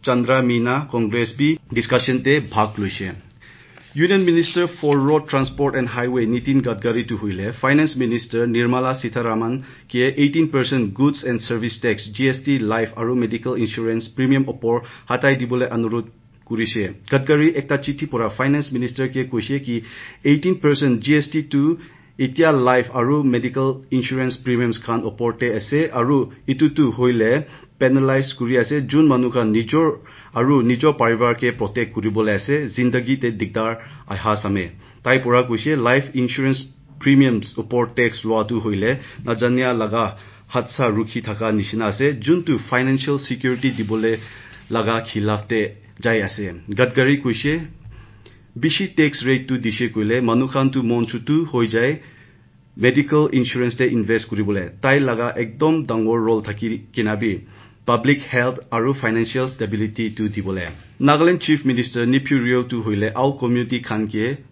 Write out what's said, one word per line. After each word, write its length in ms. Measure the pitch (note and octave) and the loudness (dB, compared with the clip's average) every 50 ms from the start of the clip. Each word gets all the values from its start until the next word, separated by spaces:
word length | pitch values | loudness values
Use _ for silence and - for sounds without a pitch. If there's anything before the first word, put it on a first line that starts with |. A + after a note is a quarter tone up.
| - | 0
চন্দ্ৰ 260 | C#3 B2+ B2 A#2+ A#2+ C3 C3 B2+ B2 | 0 0 0 2 2 2 2 2 2
মীনা 260 | A#2+ A#2+ A#2 B2 B2+ C#3 D3 C#3 - | 2 0 0 0 -2 -2 -4 -4 -4
কংগ্ৰেছ 360 | A#2 A2+ G#2 G#2+ A#2+ A#2 G#2+ G2+ C#3 | -2 -2 0 0 -2 -2 -2 -2 0
বি 100 | C#3+ D3+ D#3+ D#3 - - A#2+ | 0 0 0 -2 -6 -6 -4
ডিছকাশ্যন 420 | A#2+ A#2 - C3 B2 B2 - B2+ B2+ B2+ | -4 -2 0 0 0 2 0 -2 0 2
তে 80 | C3+ C#3+ D3+ A#2 - - | 2 2 2 0 -2 0
ভাগ 140 | A2 G#2+ G#2+ G#2+ G#2+ | 0 0 0 0 -4
লৈছে। 260 | G2+ F#2+ F#2+ - G2 F#2 F2 F#2 - - _ - - - - - - - - - - - - C#3+ | -4 -4 -4 -6 -8 -10 -10 -12 -18 -20 _ -20 -20 -20 -20 -20 -20 -20 -20 -20 -20 -12 -2 0
ইউনিয়ন 240 | D#3+ - G3 G3 F#3+ F3 | 2 4 4 4 4 4
মিনিষ্টাৰ 380 | E3 E3+ E3 - - F3 F3 E3+ F3 | 4 4 2 2 2 0 0 0 -2
ফৰ 180 | - - D3 C#3+ C#3+ C3+ | -2 0 2 2 4 4
ৰোড 160 | C#3+ D3+ D3+ D3 - | 4 4 2 2 0
ট্ৰান্সপৰ্ট 420 | - C3+ C3 C3 - - C#3+ C#3 A#2+ C3 | 0 0 0 0 -2 -2 -2 0 0 0
এণ্ড 100 | B2 A#2 A2 | -2 -2 -2
হাইৱে 260 | B2 A#2+ B2+ B2 B2+ A#2 A2 A#2+ | -2 -2 0 0 0 2 2 0
নীতিন 240 | B2 A#2+ C3+ C3+ C3+ A2+ | 0 0 2 2 2 2
গাডকাৰী 360 | A#2+ A2+ G2+ G#2 A#2+ A2+ A#2+ A#2 - | 0 -4 -2 -2 0 0 0 -2 -2
তো 60 | A#2+ G2 | -4 -4
হইলে 240 | A2 G#2 F#2+ F#2 F#2+ G#2+ A#2+ - | -4 -4 -4 -4 -6 -6 -6 -2
ফাইনেন্স 300 | - C3 C#3+ D3+ D#3 D#3 D3+ C3 | 0 2 4 4 2 2 0 -2
মিনিষ্টাৰ 420 | B2+ A#2 A#2 A#2 - - - A#2 A#2+ A#2+ A2+ | -2 0 -2 -4 -4 -4 -2 -2 0 0 2
নিৰ্মলা 360 | A#2 A#2+ A#2+ B2+ B2+ B2+ C3 C3 C3 | 2 2 2 0 0 0 -2 -2 -4
সীতাৰামন 520 | - A#2 G#2+ B2 A#2 A#2 A2 A2 A2+ A2+ B2+ C3+ C3 - - - - _ | -6 -6 -4 -2 -2 -2 -2 -2 -2 -2 -4 -6 -8 -12 -20 -20 -20 _
কে 120 | - B2+ B2 C3+ C3+ C#3+ C#3+ | 0 2 2 2 2 2 2
এইটিন 220 | C#3+ C#3+ E3 D#3+ D3+ - | 2 4 2 0 2 2
পাৰ্চেণ্ট 320 | C3+ B2 B2 C#3 C3 A#2 G2+ F#2+ G#2 | 0 0 0 0 0 0 -2 0 2
গুডছ 180 | C3+ D3 C#3+ - - B2+ | 2 2 2 0 -4 -4
এণ্ড 100 | B2 A2+ A2 | -4 -4 -4
ছাৰ্ভিচ 280 | - B2 A2+ A2+ A#2+ - - - | -4 -4 -4 -4 -6 -6 -2 -2
টেক্স, 200 | A#2+ G#2+ G2+ G2+ G#2 G#2 | -2 -2 -2 -6 -12 -6
জি 80 | G#2+ C3 C3+ | -2 0 0
এছ 60 | C3 C3+ C3+ | 0 -2 -2
টি, 80 | C#3+ C#3 C3 A2 G#2 | -2 0 0 0 0
লাইফ 180 | A2 A#2 A2+ A2 - - | 0 0 -2 -4 -4 -6
আৰু 100 | A#2 A#2 B2+ B2+ A#2+ | -4 -2 0 0 -2
মেডিকেল 300 | G#2+ G#2+ A2+ - B2+ B2+ A#2+ A#2 | -2 -4 -4 -4 -4 -2 -2 -2
ইঞ্চুৰেঞ্চ 400 | G#2+ A2 - A2+ A2+ A2+ A2+ A2+ - - | -4 -4 -4 -4 -2 -2 -4 -6 -8 -4
প্ৰিমিয়াম 280 | - C3 B2+ C3+ C3+ C3+ C3+ C3 | -2 2 2 2 2 2 -2 -4
ওপৰ 220 | - - A2+ A#2 A#2+ A#2 - - - - - | -4 -2 0 0 0 -2 -8 -20 -20 -8 -4
হাতাই 260 | B2 B2 D3 C#3 C3+ A#2+ | -4 2 2 2 2 2
দিবলৈ 260 | B2 A#2 B2+ B2 B2+ B2 A#2+ | 0 -2 0 -2 -2 0 0
অনুৰোধ 280 | A#2 A2+ A2 A2 A#2+ G#2+ - _ _ _ _ _ - _ - | -2 -2 0 -2 -4 -6 -6 _ _ _ _ _ -20 _ -6
কৰিছে। 320 | A#2 A2 A2+ G#2+ - A2+ G2+ F2+ - - - - | -4 -2 -2 -2 -2 -4 -4 -4 -6 -12 -4 0
গাডকাৰী 360 | - C3+ C3 - D#3 D3 D3+ E3 D#3+ C#3+ | 0 0 4 4 4 4 4 4 2 0
একটা 140 | C3+ - C#3+ C#3 C#3 | -2 -2 -2 -2 -2
চিঠি 220 | D3 C#3 C#3 D#3 D3 C3+ | -4 -6 -6 -6 -4 -2
পৰা 140 | A#2 A2+ G#2 - | -2 -2 -2 -2
ফাইনেন্স 280 | - C3 C#3 C#3+ D3 D3 - C3 | -2 0 2 2 0 0 -4 -4
মিনিষ্টাৰ 320 | B2 B2 A#2+ B2 C3 C3 C3 C3 | -4 -4 -4 -4 -4 -4 -4 -2
কে 80 | C3 B2+ B2+ B2+ | -4 -4 -2 -4
কৈছে 220 | A2+ G#2 G#2+ C3+ C#3 C3+ | -4 -2 -2 -4 -4 -4
কি 100 | B2+ A#2+ A2+ G#2+ - - - - - - - - C#3+ | -4 -6 -6 -6 -8 -18 -18 -18 -18 -20 -2 2 4
এইটিন 240 | D3 D3 D3+ F#3 F#3 F#3 - | 4 4 4 0 0 2 2
পাৰ্চেণ্ট 320 | D3 C#3+ C#3 C#3+ C#3 B2 A2 G2 | 2 2 4 2 2 2 0 2
জি 80 | - D3+ D3 | 2 2 2
এছ 60 | C#3+ D3 - | 2 0 -4
টি 80 | D#3 D3+ C3+ - | -4 -4 0 0
তো 80 | C#3 C#3+ D#3 E3+ E3 - - - - _ _ _ - | 2 2 2 0 -2 -6 -20 -20 -20 _ _ _ -2
এতিয়া 300 | C3 B2+ C3 D#3 E3 D#3+ D3+ C3+ | -2 -2 2 4 4 4 6 4
লাইফ 260 | B2 B2+ B2+ B2+ A#2 A#2 | 4 4 4 4 2 0
আৰু 240 | - B2+ A#2 B2+ C#3+ D3+ C#3+ | -2 -2 0 2 2 2 2
মেডিকেল 460 | C3+ B2 A#2+ A#2 B2+ B2+ C3+ C3+ C3+ B2+ C3 - - | 2 0 0 -2 -2 -2 -2 -2 -2 -2 -4 -6 -4
ইঞ্চুৰেঞ্চ 440 | C3+ C3 B2 - C3 C3 C3 B2+ - - | -2 -2 -2 -2 -4 -2 -2 -2 -4 -4
প্ৰিমিয়ামছ 380 | - B2+ B2 A#2 B2 A#2+ A2 A2 | -2 0 0 2 2 0 -2 -4
খান 200 | - - A2+ A#2 A2+ | -4 -4 -4 -4 -4
ওপৰতে 440 | A2+ G#2 - A#2+ A#2 A2+ A2+ B2 A#2+ | -6 -6 -4 -4 -4 -2 -2 -2 -2
আছে 280 | G#2+ G#2+ G2+ - C#3+ D3 E3 D#3 | -2 -4 -4 -2 0 0 0 0
আৰু 240 | - B2+ A#2 B2+ D3 C3+ A#2+ - - - - | 0 -2 0 2 2 2 0 -2 -6 -12 -4
ইটোতো 380 | - C3+ C3+ D#3 D3 D3+ D#3 D3+ A#2+ | -4 0 2 2 2 4 2 2 2
হইলে 380 | A2+ A#2 B2 B2 B2 A2+ A2 A2 B2 D3+ D3 - - - - _ _ | 2 2 2 2 4 4 4 4 4 2 0 -6 -14 -20 -20 _ _
পেনালাইজ 520 | _ C3+ B2+ C3 C3+ C3+ C3+ C3+ C3+ C3+ C3+ - | _ 2 4 4 4 4 2 2 0 0 -2 -6
কৰি 220 | - B2 A#2 C3 | -6 -4 0 2
আছে, 180 | B2 A2+ G#2+ D3 D3+ | 2 2 2 0 -2
যোন 240 | C3+ A2+ C3 D3+ D#3+ | -2 2 4 4 6
মানুহ 220 | D3+ C3 B2 B2+ B2 | 6 4 4 2 0
খান 160 | B2 B2+ A#2 A2 | 0 0 0 2
নিজৰ 340 | G#2+ A2+ A2+ G#2+ C#3+ D#3 E3 D#3 - - - - - - - - - | 2 0 0 2 2 2 2 2 0 -4 -12 -20 -20 -20 -20 -8 -2
আৰু 200 | A#2+ A#2+ C3 C#3+ C3+ A#2 | 0 2 4 4 4 4
নিজৰ 280 | A#2+ B2+ A#2+ C#3+ D#3 C#3+ | 2 2 4 2 2 2
পাৰিবাৰকে 520 | C3+ A#2+ A#2 A#2 A2 A#2+ A#2+ A#2 A#2 - A#2+ | 4 2 2 4 2 2 0 0 0 0 -2
প্ৰটেক্ট 400 | A#2+ A#2+ A2+ G2 G#2 B2 A#2 A2 - | -2 -2 -6 -4 -2 -4 -4 -4 -4
কৰিবলৈ 400 | A#2 G2+ A2 G2+ A2 A2 G#2+ G#2 | -4 -2 -2 0 0 0 2 0
আছে, 200 | G2 - - C#3+ D3+ D3 | 0 0 0 -2 -2 -2
জিন্দগীতে 600 | A#2 G2 B2+ B2 B2 A#2+ B2+ A#2+ A#2+ C3+ C3+ A#2+ A#2+ | -4 -2 0 0 2 2 0 0 0 -2 0 0 -4
দিগদাৰ 400 | A2+ G2+ G#2+ G#2+ G#2+ A2+ A2 A2+ A2+ A2+ - - D3 C#3+ - | -2 -2 -6 -4 -2 -2 -2 -2 -4 -6 -12 -20 -20 -20 -12
আহা 260 | - G2+ F#2+ - A2 G#2+ | -10 -8 -4 -2 -2 -2
চামে। 300 | G#2 G#2+ G2+ G2 G2 F2+ E2 - - - - - - | 0 -2 -2 -2 -2 -4 -6 -10 -18 -20 -20 -20 -8
তাই 160 | - A#2+ B2+ C3 | 0 2 2 2
পৰা 220 | C3 B2 A#2+ B2 B2 | 2 2 2 2 2
কৈছে, 280 | B2 A#2 G#2+ G#2 D3 D#3 | 2 -2 -2 0 -2 0
লাইফ 280 | C#3 A#2 A#2 B2+ C#3 C3+ C3+ - | 0 2 2 2 2 0 -2 -4
ইঞ্চুৰেঞ্চ 420 | C3+ B2 A#2+ - - C3+ C3+ C3 C3 - - - - - - - | -2 -2 -2 -2 -2 0 0 0 -2 -4 -12 -20 -20 -20 -20 -20
প্ৰিমিয়ামছ 480 | - - C#3 C#3 C3+ C#3 C3 A#2+ G#2+ G2+ - - | -2 2 4 6 6 6 4 2 0 -4 -6 -8
ওপৰ 240 | - A2 G#2+ B2 A#2+ A#2+ A#2 B2 | -10 -8 -2 0 -2 -2 0 0
টেক্স 220 | - B2 A#2 A2+ - | 0 0 0 0 -4
লোৱাটো 340 | - A2 A2+ A2 G#2 G#2+ A#2+ A2+ | -4 -2 0 0 0 0 -2 -4
হইলে 300 | G#2 A2 G2+ G2 G2+ A#2 C3+ C3+ - - - - - | -2 -2 -2 0 0 0 -2 -2 -6 -16 -18 -12 -4
নাজানিয়া 460 | A#2+ A#2 A2 A#2+ B2 B2 B2+ C3 B2+ B2 | -4 -2 0 2 2 2 2 2 0 0
লগা 320 | A2+ A2 G#2 G#2+ A#2 A2+ G2 - - - - - - - | 0 -2 -2 0 -2 -2 -2 -4 -10 -20 -20 -20 -20 -20
হাদসা 380 | - - B2+ A#2+ - - - C3+ A#2 | -4 -4 -4 -4 -4 -4 0 0 2
ৰুখি 300 | G#2+ G#2+ A2+ A2 - A#2+ | 2 0 -2 -2 -4 -6
থকা 260 | G2 G#2+ G#2+ G#2 A2+ A2 | -6 -4 -6 -2 -2 0
নিচিনা 340 | G#2+ G#2+ G2 G#2 - A2 A2+ | 0 0 -2 -2 -4 -2 -2
আছে, 200 | G#2 G2 A2+ C3+ C#3+ D3 A2+ | -2 0 0 0 0 0 -2
যোনটো 320 | G#2 C3 E3+ F3 E3 D#3+ C#3+ A2+ - | 0 0 0 2 2 0 -2 -2 -2
ফাইনেন্সিয়েল 520 | - B2+ B2 B2+ C3 C3+ C3 C3+ D3 C#3+ C#3 | -2 0 0 2 2 0 0 0 -2 -2 -2
ছিকিউৰিটি 500 | C#3 - C3 C3 - B2+ B2+ A#2 C3 C3 | -2 -6 -8 -2 -2 -2 -2 0 0 -2
দিবলৈ 420 | A#2 G#2 A2 G2+ A2+ A2 A2 A2+ A2+ G#2+ A2 - - - - - - - - - | 0 -2 -4 -2 -2 0 0 0 0 -2 -6 -16 -20 -20 -20 -20 -20 -20 -12 -4
লগা 260 | G#2+ A2+ G#2+ G#2+ A2+ A2+ | -2 0 0 0 0 -2
খিলাফতে 580 | A2+ - - G#2+ G#2 G#2+ G#2+ G#2 G#2 - A#2 A2 G#2 - - - - - - - | -2 -4 -4 -2 0 0 0 -2 -2 -2 -2 -2 -2 -2 -6 -14 -20 -20 -20 -4
যাই 200 | - A#2+ A2+ A2 | -2 0 0 2
আছে। 220 | G2 F#2 - - G#2 F#2 E2+ F2 - - | 0 -2 -6 -6 -8 -8 -10 -12 -10 -8
গডকাৰী 460 | G#2 G2+ B2+ B2 B2 C3+ B2+ C3 C#3+ | 0 0 0 2 4 2 4 4 2
কৈছে, 340 | C#3+ C#3 B2+ A#2 A2 - C#3+ D3+ E3+ D#3+ D3 - - - - - - - - - - - - - - - - _ | 2 0 -2 -2 -2 -2 -2 -2 -2 -6 -10 -16 -20 -20 -20 -20 -20 -20 -20 -20 -20 -20 -20 -20 -20 -20 -18 _
বেছি 280 | A#2+ C3 D#3+ D3 - G3 F#3+ - | -2 -2 0 0 0 -4 -2 2
টেক্স 220 | - D#3 D3 D3 - A#2+ | 2 2 2 2 -2 0
ৰেটটো 320 | B2+ C3 B2+ C3 - C3 | 0 0 0 0 -2 -4
দিছে 280 | B2 A2+ A#2 G#2+ G#2+ B2 A2+ | -2 -2 -2 -2 0 -2 -2
কৈলে 260 | G#2+ G#2+ G#2+ G#2 A#2 B2+ | 0 -2 0 2 2 2
মানুহ 260 | B2+ A2+ A2+ B2 C3 C3+ | 2 4 4 2 2 2
খানটো 300 | C3+ C#3 C3+ C3+ C3 C3+ A#2+ | 0 2 2 2 2 0 0
মন 200 | A2+ A#2+ A#2+ A#2 | 0 0 0 0
চুটো 300 | A2+ - A#2 A2+ C#3+ D3 D#3+ E3+ | -2 -4 -8 -2 0 0 0 0
হৈ 200 | D#3+ - B2 A#2 | 0 0 0 0
যায় 260 | A2 G#2 A2+ A#2+ C3+ D3+ D3 - - - - - - _ _ _ _ _ _ _ _ _ | 2 2 2 2 0 0 -4 -8 -20 -20 -20 -20 -20 _ _ _ _ _ _ _ _ _
মেডিকেল 460 | - A2 B2 B2+ C#3+ C#3 C#3+ D3+ D3+ D3+ - | 2 2 4 4 4 2 4 2 2 2 4
ইঞ্চুৰেঞ্চতে 540 | - C3 B2 B2 - B2 B2 A#2+ A#2 A#2+ B2+ B2 | 2 0 0 0 -2 -2 -2 -2 0 0 0 0
ইনভেষ্ট 340 | - A#2 G#2 F#2+ A2+ A2 - | 2 0 0 2 0 0 0
কৰিবলৈ। 380 | - G#2+ G2+ G#2+ G2 G#2 G2 F2+ F2 E2+ - | -2 -4 -2 0 0 -2 -2 -4 -8 -10 -2
তাই 180 | - C3+ C3+ C#3+ | 2 2 4 4
লগা 280 | C#3 B2+ A#2 A2 A#2 A#2+ - | 2 0 0 -2 -2 -4 -2
একদম 380 | - A#2+ A2 A2 C#3 D3+ D#3 D#3+ D#3+ C#3+ | -4 -6 -6 -2 0 0 2 2 0 0
ডাঙৰ 360 | B2+ A#2 A2+ A2 A2 A#2 A#2 A2 | -2 -2 0 2 2 2 2 2
ৰল 160 | A2 A2+ A2 | 2 2 0
থাকি 260 | G2+ G#2 G#2 G#2 A2+ A2+ A2+ - - - | 0 -4 -8 -6 -6 -6 -6 -6 -10 -8
কিনাবি 440 | - - A2 G#2+ G#2+ G2+ A#2 A2 F#2+ E2 - - - - - - - _ _ | -4 -2 -2 -2 -2 0 -2 -2 -2 -4 -8 -16 -20 -20 -20 -20 -20 _ _
পাব্লিক 340 | - A#2+ A#2 A2+ C3+ C#3+ C#3 - | 0 0 2 4 2 2 2 0
হেল্থ 300 | - - B2+ A#2+ B2+ B2 - - - | -2 -2 0 0 0 -2 -6 -10 -6
আৰু 180 | - A#2 A2+ C3 C#3 | -2 -2 0 0 -2
ফাইনেন্সিয়েল 540 | C#3 B2+ A#2 A2 A2+ A2+ A2+ - C3 B2+ C3 | 0 -2 0 0 0 0 0 -2 -4 -4 -4
ষ্টেবিলিটিটো 760 | C3 - A#2 G#2 G#2+ G#2 G#2+ G#2 G#2+ - A2+ A2 G#2+ - A2 | -4 -6 -6 -4 -2 -2 -4 -4 -4 -4 -6 -4 -4 -4 -4
দিবলৈ। 380 | G#2 G2+ G#2 F#2 F#2+ F#2+ F#2+ F2 E2 D#2+ D#2+ - - - - | -4 -4 -4 -6 -4 -4 -6 -6 -8 -12 -16 -20 -20 -10 -2
নাগালেণ্ড 400 | C3+ C#3+ D3 D3 E3 E3+ F3+ F3 | 2 2 4 4 4 2 2 0
চিফ 180 | - - D#3 C#3+ C#3+ | 0 0 0 2 2
মিনিষ্টাৰ 400 | C3+ B2+ A#2+ A#2+ - - A#2+ A#2+ | 0 0 0 -2 -2 -2 -2 0
নিফিউ 300 | A#2+ C3 C#3 C#3 - C#3+ C3+ | 2 2 0 0 0 0 0
ৰিঅ'টো 380 | A#2+ A#2+ B2 B2 B2 B2 B2 A#2 | 2 2 0 0 0 -2 -6 -4
হইলে 260 | G#2 A2 G#2 G2+ G#2+ A2 G#2+ | -2 -2 -2 0 -2 -2 0
আও 140 | A#2+ B2+ C#3 | 0 0 0
কমিউনিটি 460 | C#3 C#3 C3 A#2+ A#2+ A#2+ B2 A2+ B2+ A#2+ | 0 0 0 0 0 0 0 -2 -4 -6
খানকে 440 | B2 - A#2 G#2+ G#2+ G#2 G#2+ G#2+ A2 A#2+ C#3 C#3 - - | -4 -4 -4 -2 -2 -2 -2 -2 -2 -2 -4 -6 -12 -20